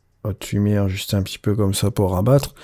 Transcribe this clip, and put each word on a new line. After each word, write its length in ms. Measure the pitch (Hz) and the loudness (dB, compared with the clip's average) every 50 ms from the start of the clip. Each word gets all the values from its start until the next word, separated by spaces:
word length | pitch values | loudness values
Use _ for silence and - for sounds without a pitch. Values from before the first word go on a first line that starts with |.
| _ _ _ _ - | _ _ _ _ -8
hautes 260 | 107 95 - - - | -8 -8 -8 -8 -4
lumières, 380 | - 101 101 104 104 101 101 95 | -2 0 2 2 2 2 0 0
juste 260 | 95 98 - - 110 | -2 -4 -4 -2 -2
un 80 | 98 | -2
petit 160 | 95 - - - | -2 -4 -8 -6
peu 160 | - 110 101 | -2 -2 0
comme 200 | 107 101 98 98 | 2 0 0 0
ça 160 | - 104 98 | 0 -2 0
pour 220 | - - 101 90 | 0 0 0 0
rabattre. 420 | 92 90 101 123 139 143 - - - - | 0 0 4 4 4 4 2 -2 -10 -18